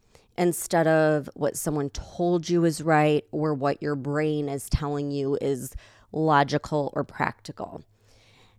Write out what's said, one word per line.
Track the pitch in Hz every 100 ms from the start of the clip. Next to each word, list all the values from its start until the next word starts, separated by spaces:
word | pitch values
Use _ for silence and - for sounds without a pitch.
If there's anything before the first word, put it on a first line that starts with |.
| _ - _ -
instead | 175 - - 170 160
of | 160 156 151 135 -
what | 151 -
someone | - 151 139
told | - - - 175 175 160
you | 175 170
is | 151
right | 151 156 151 147 -
or | 156 156
what | 143 143 -
your | 147 143
brain | 131 147 156 151 143
is | 139 -
telling | - 143 143 143
you | 143 139 143
is | 139 135 131 - - - _
logical | 151 160 147 143 147 - 151 139 -
or | -
practical. | - - - - - - - - _ _ _ _ _ _